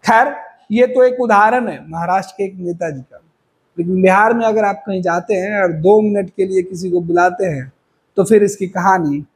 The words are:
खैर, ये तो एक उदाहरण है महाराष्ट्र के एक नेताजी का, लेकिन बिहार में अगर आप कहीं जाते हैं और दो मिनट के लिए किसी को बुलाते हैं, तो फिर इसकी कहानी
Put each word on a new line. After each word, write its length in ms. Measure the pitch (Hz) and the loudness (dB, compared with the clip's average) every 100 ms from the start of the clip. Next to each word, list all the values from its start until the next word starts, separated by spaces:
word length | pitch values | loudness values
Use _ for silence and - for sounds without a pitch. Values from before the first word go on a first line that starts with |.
खैर, 300 | - 226 269 - - _ _ | 4 2 2 -2 -16 _ _
ये 160 | 214 247 | 0 2
तो 160 | - | 4
एक 180 | 254 254 | 2 2
उदाहरण 480 | 240 202 214 247 220 | 2 4 4 2 -4
है 100 | 139 156 | -8 -12
महाराष्ट्र 440 | 165 170 185 185 - | -8 -4 -4 -4 -8
के 80 | |
एक 100 | 196 190 | -8 -6
नेताजी 440 | 175 170 170 139 | -8 -6 -6 -8
का, 200 | 131 - _ _ _ _ _ - | -16 -20 _ _ _ _ _ -8
लेकिन 240 | 170 185 | -2 2
बिहार 320 | 190 190 214 | 4 4 2
में 100 | 233 226 | 2 0
अगर 180 | 220 | 0
आप 180 | 208 196 - | -2 -4 -6
कहीं 160 | 190 | -4
जाते 320 | 180 170 170 | -2 -4 -2
हैं 260 | 196 190 208 | -4 -2 -2
और 100 | 185 | -2
दो 260 | 165 175 214 | 0 4 4
मिनट 280 | 214 202 190 | 4 -2 -6
के 160 | - 190 | -4 -2
लिए 160 | 190 | -2
किसी 280 | 180 180 185 | -4 -8 -4
को 100 | 175 | -4
बुलाते 420 | 170 170 180 180 190 | 0 2 2 0 -4
हैं, 260 | 139 131 _ _ _ _ - | -4 -10 _ _ _ _ -4
तो 80 | |
फिर 180 | 185 214 | 2 4
इसकी 240 | 202 202 190 | 2 -2 -8
कहानी 560 | 185 185 190 156 143 143 | -2 0 2 0 -4 -8